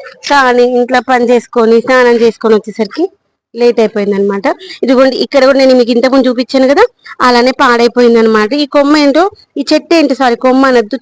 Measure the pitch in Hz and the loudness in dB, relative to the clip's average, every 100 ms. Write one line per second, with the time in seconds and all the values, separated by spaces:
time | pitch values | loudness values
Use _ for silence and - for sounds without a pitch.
0 | - - - 285 254 247 247 247 247 254 | -14 -16 -2 0 2 2 0 0 -2 -2
1 | 240 254 240 240 - 247 220 233 233 254 | -2 -2 0 0 -2 -2 2 2 2 0
2 | 240 240 226 - 226 214 214 - 202 294 | 2 2 0 0 -2 -2 -2 -8 -8 -6
3 | 381 - _ _ _ 233 240 233 214 208 | -8 -8 _ _ _ -2 -2 0 -2 -2
4 | 202 196 202 196 285 359 - - 233 254 | -4 -2 -2 -2 -4 -6 -12 -8 -2 2
5 | 269 262 247 277 262 269 262 254 233 247 | 0 -2 -2 0 2 2 2 2 2 0
6 | 262 269 254 233 247 269 262 285 494 - | 0 0 0 -4 -4 -2 0 2 0 -4
7 | - - 247 240 254 262 262 233 233 247 | -20 -4 0 0 0 0 0 2 0 2
8 | 240 233 226 220 208 294 285 294 285 302 | 2 2 2 0 -2 -4 -2 0 2 2
9 | 285 302 392 - _ - - 311 302 330 | 2 0 -2 -4 _ -10 -2 -2 0 0
10 | 285 254 262 233 254 262 269 247 208 269 | 0 0 -2 0 0 0 2 0 -2 -4